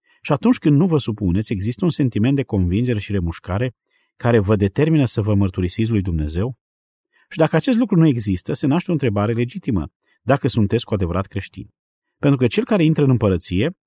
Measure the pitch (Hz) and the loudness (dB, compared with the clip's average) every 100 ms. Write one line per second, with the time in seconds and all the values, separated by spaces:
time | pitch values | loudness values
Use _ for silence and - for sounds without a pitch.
0 | _ _ - 143 226 254 165 143 185 156 | _ _ -4 0 2 2 2 4 4 0
1 | - 104 98 90 110 104 101 120 180 - | -2 -2 -2 -2 -2 -4 -4 -2 -2 0
2 | 135 107 117 139 127 104 90 95 123 110 | -2 0 0 0 0 -2 0 0 -2 -4
3 | - 101 85 - - 95 123 - _ _ | -4 -4 -4 -6 -6 -4 -4 -8 _ _
4 | _ _ 120 117 95 107 98 - 151 160 | _ _ 0 2 2 2 2 2 2 2
5 | 127 - 104 101 98 - 90 - 113 110 | 2 0 0 2 0 0 -4 -2 -2 0
6 | 95 82 76 82 117 127 _ _ _ _ | 0 -2 -2 -2 -4 -6 _ _ _ _
7 | _ _ _ - 156 160 - 226 240 180 | _ _ _ 0 2 2 2 0 2 4
8 | 160 120 104 90 - - 143 156 - 165 | 4 2 -2 -4 -4 -4 0 0 -2 -2
9 | 127 104 104 117 120 185 - 101 73 - | 0 0 -2 -2 -4 -6 -4 -4 -4 -12
10 | _ _ - 139 131 113 101 113 - 104 | _ _ -2 0 0 0 0 0 -2 -4
11 | 90 87 98 98 - - - _ _ _ | -2 -4 -4 -8 -10 -14 -20 _ _ _
12 | _ _ 147 139 123 - 247 214 160 156 | _ _ 0 2 2 0 0 2 2 2
13 | 143 123 107 90 - 90 135 - | 2 2 2 0 -2 -2 -2 -4